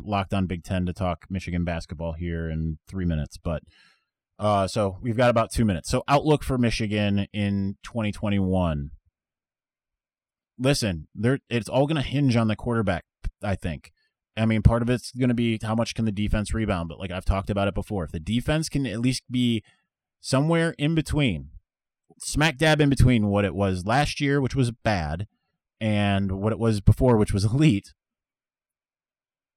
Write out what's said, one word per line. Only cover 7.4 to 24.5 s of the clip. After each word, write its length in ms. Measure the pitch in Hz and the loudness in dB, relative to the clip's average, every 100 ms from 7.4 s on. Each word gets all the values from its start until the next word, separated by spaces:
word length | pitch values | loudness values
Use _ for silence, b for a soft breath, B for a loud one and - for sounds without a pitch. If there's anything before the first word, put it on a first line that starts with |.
| 101 101 98 101 | -2 0 -2 -6
twenty 280 | - 117 107 | -10 -6 -4
twenty-one. 800 | - 107 101 95 92 87 76 71 - _ _ _ _ _ _ _ _ _ _ _ _ _ _ _ - | -4 -2 0 2 2 0 -2 -6 -14 _ _ _ _ _ _ _ _ _ _ _ _ _ _ _ -2
Listen, 480 | 123 113 110 82 76 - | 0 2 0 -4 -8 -2
there, 240 | 113 135 - | 0 0 -2
it's 200 | 117 101 | -4 0
all 180 | 127 143 | 0 0
gonna 160 | 160 | 0
hinge 320 | - 135 139 117 | -2 0 4 4
on 120 | 110 | 2
the 80 | 104 | 0
quarterback, 500 | 123 113 101 85 - _ - - | -2 0 0 -2 -6 _ -10 -6
I 120 | 104 92 | -6 -4
think. 360 | 92 76 - _ _ _ _ - | -4 -8 -12 _ _ _ _ -2
I 80 | 113 | 0
mean, 160 | 110 | 4
part 200 | - 117 | 4 4
of 80 | 117 | 2
it's 220 | 123 - | -2 -4
gonna 220 | 123 127 | -2 0
be 260 | 117 117 110 | 2 0 -2
how 120 | 110 113 | -2 -2
much 200 | 113 - | -2 -2
can 100 | 110 | -2
the 60 | |
defense 420 | 101 104 110 104 | 0 0 0 -2
rebound, 360 | 113 107 92 82 | -2 -2 -2 -4
but 100 | 76 | -8
like 120 | 95 | -8
I've 140 | 87 - | -4 0
talked 240 | 98 95 | 0 0
about 180 | 101 98 | 0 0
it 80 | 95 | -2
before, 280 | - 104 | -4 -4
if 80 | 90 | -4
the 80 | 85 | -6
defense 480 | 78 117 139 156 156 | -2 -2 0 -2 -2
can 180 | 143 131 | -4 -4
at 140 | 104 | -2
least 240 | 123 127 - | -2 -2 -4
be 340 | 127 123 113 b b b _ _ _ | -2 0 -2 b b b _ _ _
somewhere 560 | - 135 156 165 165 - | -2 0 2 2 0 -2
in 180 | 143 165 | 0 0
between, 540 | 151 147 139 80 69 - - _ _ _ _ _ | 0 0 0 -2 -8 -20 -20 _ _ _ _ _
smack 380 | - 131 156 131 | -6 0 0 2
dab 240 | 156 151 | 4 4
in 80 | 147 | 4
between 380 | 131 123 123 104 | 4 4 4 2
what 180 | 101 101 | 2 0
it 100 | 90 | 0
was 300 | 101 92 90 | 0 0 0
last 360 | 127 147 - | 0 0 -2
year, 180 | 143 143 | -2 0
which 160 | 127 | 0